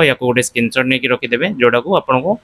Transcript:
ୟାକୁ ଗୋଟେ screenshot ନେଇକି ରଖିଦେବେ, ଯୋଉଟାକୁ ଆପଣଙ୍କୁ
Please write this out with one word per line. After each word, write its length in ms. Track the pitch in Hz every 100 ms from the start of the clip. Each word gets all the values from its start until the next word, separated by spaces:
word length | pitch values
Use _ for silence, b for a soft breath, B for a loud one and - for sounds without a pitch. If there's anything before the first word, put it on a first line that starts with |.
| 156
ୟାକୁ 140 | 123 123
ଗୋଟେ 160 | 123
screenshot 460 | 120 120 117 131 127
ନେଇକି 160 | 131 123
ରଖିଦେବେ, 340 | 123 120 120 180 170
ଯୋଉଟାକୁ 280 | 123 120 151 185
ଆପଣଙ୍କୁ 320 | - 127 160 214